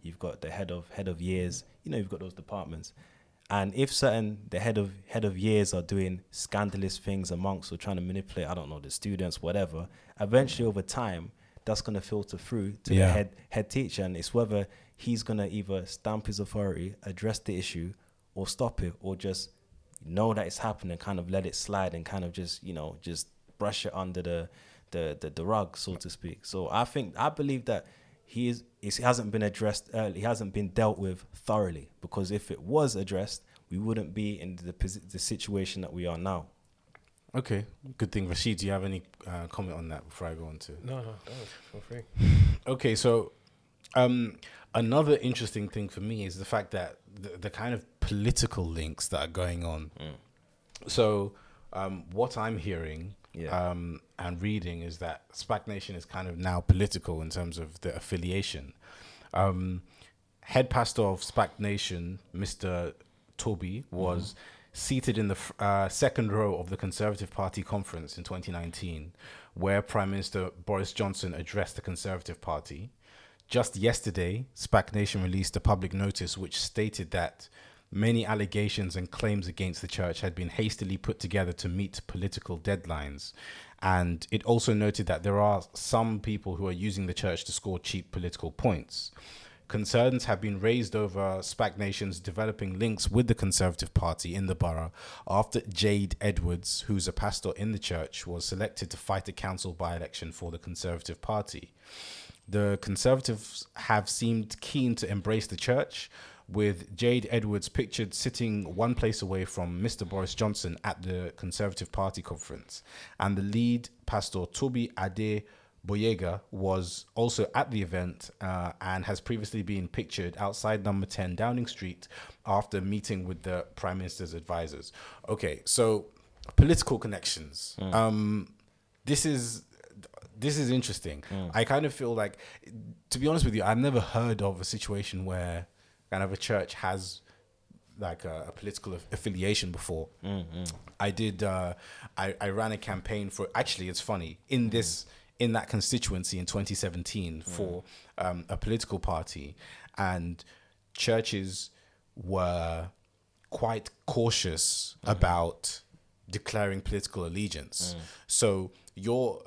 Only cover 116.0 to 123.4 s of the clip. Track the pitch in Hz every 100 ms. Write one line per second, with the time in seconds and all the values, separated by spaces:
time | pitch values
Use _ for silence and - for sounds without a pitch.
116 | 113 101 90 98 - 80 95 95 87 -
117 | - - 120 117 104 131 139 110 90 90
118 | 90 - - - 95 92 87 - 95 95
119 | 95 95 - 117 107 110 92 101 90 -
120 | 95 - 87 - 101 98 107 107 101 101
121 | 95 - 92 87 113 123 117 - 92 87
122 | - - - - - 98 - 98 95 104
123 | - 98 90 90